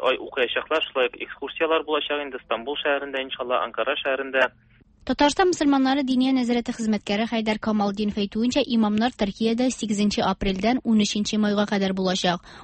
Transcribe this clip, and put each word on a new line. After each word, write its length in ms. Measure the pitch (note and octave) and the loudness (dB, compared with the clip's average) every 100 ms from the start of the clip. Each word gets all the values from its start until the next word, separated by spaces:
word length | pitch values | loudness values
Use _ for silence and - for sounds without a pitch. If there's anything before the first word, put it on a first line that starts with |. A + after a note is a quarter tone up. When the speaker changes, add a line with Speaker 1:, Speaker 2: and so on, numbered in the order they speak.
| - | 0
Speaker 1:
ай 100 | C3 | 0
укыячаклар, 640 | - - A#2 - - D#3 - | -2 -2 -2 -2 -2 -2 0
шулай 160 | C3+ B2 | 0 -2
экскурсиялар 760 | - - - C3+ - D#3+ D#3+ | -2 -12 -10 -10 -2 0 0
булачак 380 | D3+ D3+ C#3+ D3 | 0 -2 -2 -4
инде 160 | C#3+ B2+ - | -6 -10 -6
Стамбул 320 | A2+ A#2 C#3+ | -6 -4 -4
шәһәрендә, 400 | D#3 C#3+ C#3 C3+ | -2 -2 -2 -6
иншалла, 400 | C3 - B2 B2 A2+ | -6 -6 -2 -2 -2
Анкара 300 | A2+ A2+ D3 | -2 -2 -2
шәһәрендә. 540 | C#3+ C3+ C3+ C3 B2+ - _ _ _ _ - | -2 -2 0 2 0 0 _ _ _ _ -6
Speaker 2:
Татарстан 440 | B3+ D4 C#4+ F#4+ | 2 2 4 2
мөселманнары 540 | E4+ D4 C#4 C4 C4+ | 4 4 4 4 2
диния 300 | C4 B3+ C4 | 2 2 2
нәзарәте 360 | C4 A#3 A#3+ A#3 | 2 2 0 -2
хезмәткәре 560 | A#3+ A3 G#3 - G3+ A3+ | -2 0 0 0 -2 0
Хәйдәр 320 | A3+ A3 G#3+ | -2 0 -2
Камалдинов 600 | - G#3+ G3+ G3+ G#3+ G3+ | 0 0 0 0 -2 -2
әйтүенчә, 440 | G3+ G#3+ A#3+ D4 | -4 0 0 2
имамнар 560 | C4 A#3 G#3+ G#3 A#3+ - | 2 2 2 2 0 0
Төркиядә 540 | G3+ - A3 A#3 B3+ | -4 0 0 2 0
сигезенче 500 | - G#3+ G#3 G#3 G3 | -2 -2 0 2 2
апрельдән 600 | F#3 F#3+ G3 F#3+ G#3 B3+ | 0 0 -2 0 0 0
унөченче 560 | - A3 G#3 G#3+ G3+ G#3+ | 2 2 4 0 -2 0
майга 260 | G#3 G#3 G#3 | 2 2 0
кадәр 280 | G#3 F#3+ | 0 0
булачак. 480 | F#3+ F#3 F#3 F3+ F3 - - | 0 0 0 0 -2 -6 -20